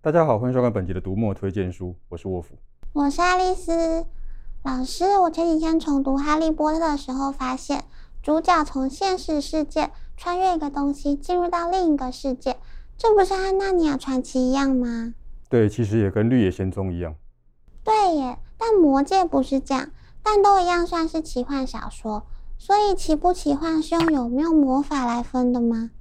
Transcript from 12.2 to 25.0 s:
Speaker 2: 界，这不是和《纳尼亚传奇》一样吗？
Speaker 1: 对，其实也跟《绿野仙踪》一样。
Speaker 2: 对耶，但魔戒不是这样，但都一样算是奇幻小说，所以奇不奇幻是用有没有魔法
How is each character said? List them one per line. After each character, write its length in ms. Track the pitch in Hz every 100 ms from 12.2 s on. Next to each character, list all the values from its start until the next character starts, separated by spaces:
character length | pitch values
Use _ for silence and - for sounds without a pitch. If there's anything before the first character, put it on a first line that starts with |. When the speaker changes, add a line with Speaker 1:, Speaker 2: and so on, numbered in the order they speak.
| 277
Speaker 2:
界， 220 | 254 269 - - - - -
这 160 | 453
不 100 | 427
是 80 | 381
和 80 | 381 381 381
《纳 140 | 392
尼 160 | 359 311
亚 100 | 269
传 240 | - 254
奇》 200 | 254 262
一 80 | 254
样 240 | 269 269
吗？ 400 | 254 240 233 233 - - - -
Speaker 1:
对， 200 | 120 104
其 160 | -
实 160 | 107 110
也 100 | 98
跟 160 | 104 113
《绿 140 | 127
野 80 | 95
仙 180 | 90 95
踪》 200 | 90 95
一 80 | 87
样。 160 | 85 78 - _ _ _ - -
Speaker 2:
对 320 | - 440 392 311
耶， 220 | 254 247 - -
但 160 | 453
魔 260 | 427 311 269
戒 200 | 277 381
不 160 | 349 277
是 200 | 262 269
这 120 | -
样， 160 | 269 285 - - -
但 220 | 427 415
都 160 | 403 392
一 80 | 349
样 180 | 349
算 220 | 349 349 320
是 160 | 320
奇 220 | 311 247
幻 200 | 262 277
小 240 | 254 226 -
说， 380 | - 226 208 - - - -
所 160 | - 403
以 200 | 415 370
奇 180 | -
不 180 | 311 349
奇 220 | 359 294
幻 260 | 285 330 320
是 140 | 320
用 180 | 330 330
有 160 | 294 240
没 140 | 254
有 100 | 330
魔 300 | 311 277 262
法 240 | 285 285